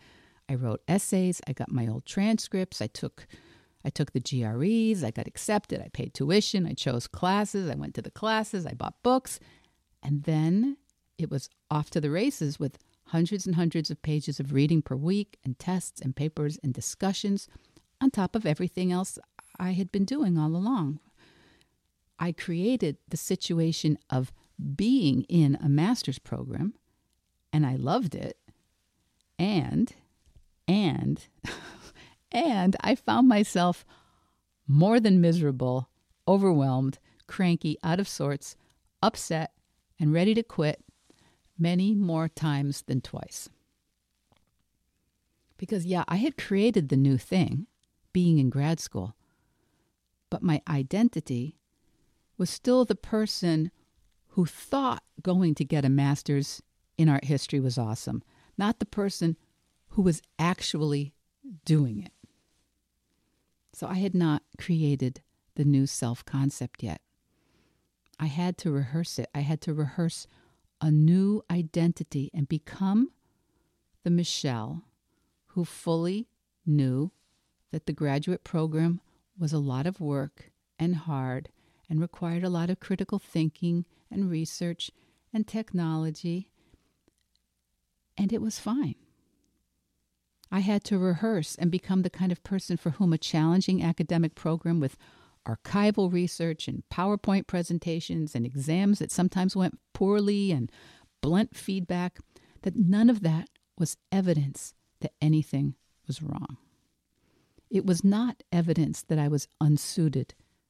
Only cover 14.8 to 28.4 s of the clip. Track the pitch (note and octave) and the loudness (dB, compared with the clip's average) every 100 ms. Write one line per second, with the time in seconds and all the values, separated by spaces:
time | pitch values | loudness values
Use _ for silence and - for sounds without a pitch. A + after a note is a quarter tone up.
14.8 | - C3 D#3 G3+ G3+ - - B2+ - F3+ | 2 -2 0 0 -2 -8 -10 -8 -4 -4
15.8 | - - C3 C3 D3+ - D3 D3+ C#3 A#2+ | -4 -8 -8 -4 -4 -2 -4 -4 -4 -4
16.8 | - - G3 F#3+ G3+ G3 - - _ _ | -6 -4 -4 -2 -2 -4 -6 -18 _ _
17.8 | _ _ C4 - F#3 A3+ G#3+ D3+ F3+ - | _ _ 0 2 0 -2 -2 0 -2 -2
18.8 | F#3 F3+ F#3+ - - - - - F#3 F#3 | 0 0 -4 -8 -18 -20 -20 -6 -4 -2
19.8 | F#3+ G3+ G3 C#4 A3 E3 D3+ E3 G#3 C4 | -2 -2 -2 0 2 2 2 0 0 0
20.8 | D3 D3+ - _ _ _ _ _ _ _ | -2 -4 -12 _ _ _ _ _ _ _
21.8 | _ _ _ - E3+ E3+ - E3+ G3 B3+ | _ _ _ -6 -6 -6 -6 -2 0 0
22.8 | E3 - _ D#3 - F#3 - E3 E3 E3 | 0 -4 _ -10 -4 -4 -2 0 0 2
23.8 | D#3 D3 - C3+ C3 - _ - C#3+ C#3 | 0 0 -2 -2 -2 -8 _ -12 -8 -2
24.8 | G#3 C4+ D#3+ B2+ - F3 D3 C#3 D3 C#3+ | 2 4 4 2 2 4 4 4 2 4
25.8 | F3 A#3+ - C3+ - - B2+ - E3+ - | 4 0 -2 -8 -8 -10 -8 -4 -4 -6
26.8 | _ _ _ _ _ _ _ D3+ C#3+ C3 | _ _ _ _ _ _ _ 2 2 0
27.8 | B2+ G#3+ G3+ - - - | 0 0 0 -4 -8 -12